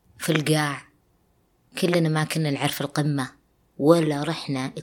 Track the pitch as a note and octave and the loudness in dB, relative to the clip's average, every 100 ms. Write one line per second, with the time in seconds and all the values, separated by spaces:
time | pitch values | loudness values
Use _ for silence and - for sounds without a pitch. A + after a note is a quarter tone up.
0 | _ - - D#3+ D3 D#3 D3 C3+ - _ | _ -8 -2 0 2 0 0 -6 -14 _
1 | _ _ _ _ _ _ _ - F3 F3 | _ _ _ _ _ _ _ -4 0 2
2 | D#3+ D#3 D3+ E3 D3+ C#3 C#3+ - C#3 - | 2 2 0 0 -2 0 -2 -2 -4 -2
3 | D3 C#3 B2+ - _ _ _ - C#3+ E3+ | 0 0 -4 -10 _ _ _ 0 4 4
4 | D#3 C#3+ D3+ D3+ - C3+ C3 - | 4 -2 -4 -6 -6 -6 -6 -10